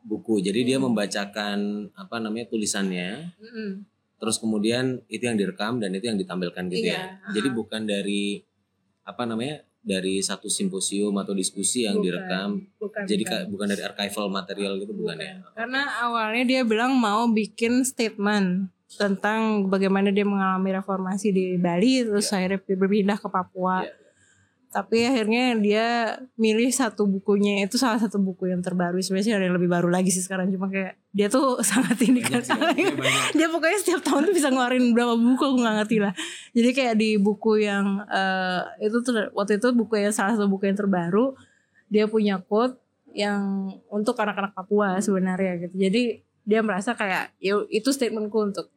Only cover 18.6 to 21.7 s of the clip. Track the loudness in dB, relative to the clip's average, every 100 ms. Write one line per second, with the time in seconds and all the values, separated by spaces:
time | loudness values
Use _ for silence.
18.6 | -4 _ _ -2 0 0 0 0 2 2
19.6 | 2 2 2 2 2 2 2 0 0 0
20.6 | 0 -2 -2 -4 -2 -2 0 0 0 0
21.6 | 2